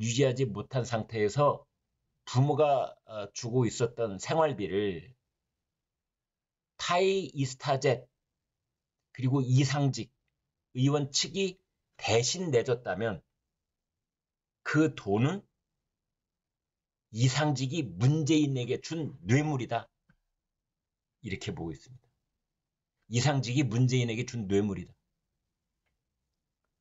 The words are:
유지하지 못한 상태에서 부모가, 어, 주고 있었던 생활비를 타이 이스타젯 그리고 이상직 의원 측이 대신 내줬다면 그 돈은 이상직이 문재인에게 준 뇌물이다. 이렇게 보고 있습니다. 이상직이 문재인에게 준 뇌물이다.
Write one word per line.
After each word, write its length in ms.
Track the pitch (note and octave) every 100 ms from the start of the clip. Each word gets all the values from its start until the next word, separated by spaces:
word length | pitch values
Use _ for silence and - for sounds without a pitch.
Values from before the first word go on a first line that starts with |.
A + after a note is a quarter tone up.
유지하지 440 | A2+ A#2+ C3 B2+
못한 400 | B2+ G2+ - B2
상태에서 800 | G#2+ A2 G#2 A2+ G#2 C#3 C#3+ - - _ _ _ _ _ -
부모가, 680 | B2 C#3+ C#3 D3 C3+ E2+ - -
어, 260 | G#2+ G2+
주고 340 | - A#2+ B2+ A2+
있었던 540 | - A#2 A#2 A2+ F#2+
생활비를 920 | - D#3+ D#3 G#2 F2+ G2 G#2 E2+ E2+ - _ _ _ _ _ _ _ _ _ _ _ _ _ _ _ -
타이 480 | - F3+ F#3+ G3 E3
이스타젯 720 | C#3+ C3 - C#3 C3+ C#3 A#2+ - _ _ _ _ _ _ _ _ _ _
그리고 300 | - B2+ C#3
이상직 720 | B2 B2+ C3+ C#3+ C#3 B2 - _ _ _ _ _ _
의원 360 | B2+ C#3 D3 C#3
측이 480 | - D3+ F#3+ F#3+ - _ _ _ -
대신 560 | - A2+ B2+ F3+ F3+
내줬다면 680 | A#2+ A2+ - G#2+ F#2 A2+ F2 - _ _ _ _ _ _ _ _ _ _ _ _ _
그 320 | - D3 D#3
돈은 480 | - G2 G2+ C#3 G3 - _ _ _ _ _ _ _ _ _ _ _ _ _ _ _ _
이상직이 720 | G#2+ B2+ C3+ D3+ B2+ C3 E3
문재인에게 1000 | A#2 F2 B2 D#3 D3 D#3 C#3+ C3 A2+ A#2+
준 380 | - E3 A#2+ -
뇌물이다. 640 | F2 C3+ D#3 C3+ A2+ A#2 - _ _ _ _ _ _ _ _ _ _ _ _ _
이렇게 300 | G#2+ F#2+ -
보고 200 | E2 E2
있습니다. 360 | - - - _ _ _ _ _ _ _ _ _ _ _
이상직이 560 | A#2 C3+ C#3 A#2+ C3
문재인에게 600 | B2+ A2+ B2+ B2+ A#2+ A2
준 220 | A#2+ A#2+ F#2+
뇌물이다. 480 | G2 G#2 F2+ E2+ _ _ _ _ _ _ _ _ _ _ _ _ _ _ _ _ _ _ _